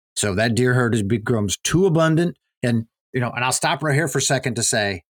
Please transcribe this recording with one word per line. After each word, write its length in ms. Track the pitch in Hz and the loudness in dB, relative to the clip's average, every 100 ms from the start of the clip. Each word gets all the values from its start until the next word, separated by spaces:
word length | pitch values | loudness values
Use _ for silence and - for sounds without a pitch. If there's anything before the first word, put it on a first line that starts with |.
| _ - | _ -4
So 180 | 107 | -2
that 200 | 95 117 | 0 0
deer 200 | 110 127 | 2 2
herd 200 | 127 120 | 2 2
has 80 | 110 | 0
becomes 540 | 98 113 107 117 101 - | 0 -2 0 -2 -2 -4
too 280 | - 160 190 | -2 2 2
abundant. 500 | 160 160 160 175 - _ _ | 4 4 2 0 -4 _ _
And, 240 | 123 117 113 _ _ | -2 0 -4 _ _
you 80 | 127 | -6
know, 100 | 120 | -4
and 140 | 117 | -2
I'll 80 | 127 | -2
stop 300 | - 156 143 | 0 -2 -2
right 120 | 156 | 0
here 140 | 139 165 | 0 0
for 100 | 139 | 0
a 40 | |
second 320 | - 131 127 117 | 0 -2 -2 -2
to 60 | |
say, 400 | 113 113 101 92 | 0 0 -2 -4